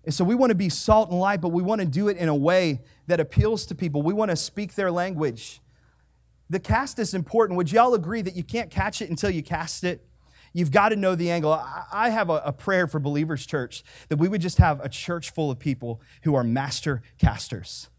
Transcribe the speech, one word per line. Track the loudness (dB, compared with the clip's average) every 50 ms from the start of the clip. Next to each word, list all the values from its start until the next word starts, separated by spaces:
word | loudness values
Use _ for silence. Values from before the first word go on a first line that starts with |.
| _
And | -4 0
so | 2 2
we | 2 4
wanna | 4 4 4 4
be | 4 2 0
salt | 0 0 0 2 2 2 2 2
and | 0 0
light, | 0 0 0 0
but | -2 -2
we | -2 0
wanna | 0 0 0 0 0
do | -2 0 0 0
it | 0 0
in | 0 0 0
a | 0
way | 2 2 4 4 4 2 2 -2 -4 -8 _ _ _ _
that | 0 0 0
appeals | 0 2 2 2 4 4 0 -2 -4
to | -8 -6
people. | -4 -4 -2 -2 0
We | 0 0 2
wanna | 2 0 0 0
speak | -2 -2 -6 _ -8 -8 -6 -4
their | -2 -2 0
language. | 0 0 -2 -2 -2 -2 -2 -2 -2 -6 -14 -16 -18 -20 _ _ _ _ _ _ _ _ _ _ _ _ _ _ _ _ _ _
The | -6 -6
cast | 0 2 0 2 2 -2 -4
is | -4 -4 -2 -2
important. | -4 -4 0 2 2 4 4 2
Would | 0 0 2 4
y'all | 4 6 6 4
agree | 2 0 -2 -4 -4
that | -4 -4 -6
you | -8 -8
can't | -4 -4 -6 -6 -4
catch | -2 -2 -2 -2 -2 -4
it | -4 -4
until | -4 -2 0 0
you | 0 -2 -4
cast | -4 -4 -4 -4 -6 -6 -4 -4
it? | -4 -4 -4 _ _ _ _ _ _ _ -20 -20 _ 0
You've | 0 0 4
gotta | 6 6 6 6 2
know | 2 2 2 2
the | 2 0 0
angle. | 0 2 2 2
I, | 2 0 -2 -8 -10 -12 -10 -6
I | -2 0 0 2
have | 2 0 0 2
a, | 0 0 0
a | -4 -6
prayer | -4 -2 0 2 2 2
for | 0 -2 -4
Believers | -2 -2 0 -2 -2 -2 -4 -6 -6
Church, | -4 -4 -4 -4 -6 -10 -16 _ -18 -20 -20 -6
that | -4 0
we | 2 2 2
would | 2 0
just | -2 -2 2 2
have | 2 2 2 -4
a | -8
church | -10 -10 -10 -8 -6 -6 -6 -8 -8
full | -6 -4 -4 -4
of | -4 -6
people | -6 -6 -6 -6 -8 -10 -10 -12 _ _ -20 _ -2
who | 0 2
are | 2 2
master | 2 0 -2 -2 -2 -4 -4 -2 -4 -4 -4 -8 -14 _
casters | 0 0 0 2 -2 -8 -8 -8 -10 -10 -12 -12 -14 -14 -16 _